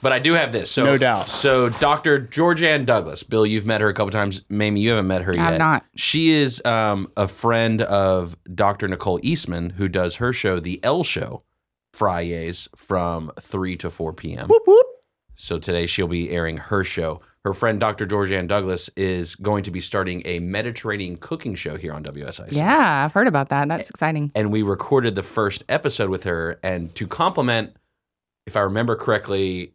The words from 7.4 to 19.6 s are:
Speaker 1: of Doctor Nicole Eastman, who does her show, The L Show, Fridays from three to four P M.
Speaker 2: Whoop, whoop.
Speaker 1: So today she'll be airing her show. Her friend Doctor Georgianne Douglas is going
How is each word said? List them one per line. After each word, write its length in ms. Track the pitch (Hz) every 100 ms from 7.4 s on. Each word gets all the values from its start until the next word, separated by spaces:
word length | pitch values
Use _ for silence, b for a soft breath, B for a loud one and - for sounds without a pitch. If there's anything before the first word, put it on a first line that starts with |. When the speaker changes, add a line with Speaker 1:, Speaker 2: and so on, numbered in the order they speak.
| 113 113 113 110
Speaker 1:
of 520 | 113 101 98 92 87 87 -
Doctor 340 | 90 101 101 101
Nicole 300 | 92 - 90
Eastman, 460 | 123 165 - 85 87
who 160 | 92 95
does 280 | 92 90 -
her 180 | 120
show, 260 | 123 104 90
The 200 | 85 90
L 200 | 120 160 170
Show, 380 | - - 65 _ _ _ _ _
Fridays 760 | - 104 87 85 85 82 90 - _
from 560 | _ 95 87 85 78 -
three 380 | - 101 92 90
to 120 | 90
four 240 | - 80
P 220 | - 80 82
M. 120 | -
Speaker 2:
Whoop, 160 | 453 453
whoop. 200 | 415 523 - _ _ _ -
Speaker 1:
So 240 | - 85
today 260 | 78 87 85
she'll 220 | - 90
be 220 | 87 85
airing 280 | 85 82 80
her 260 | - 101
show. 380 | 90 - 82 80 _ _
Her 100 | 101
friend 260 | 95 117 107
Doctor 260 | 110 104 101
Georgianne 400 | 104 98 98 87
Douglas 420 | 101 95 90 - -
is 380 | 95 90 85 -
going 280 | 98 104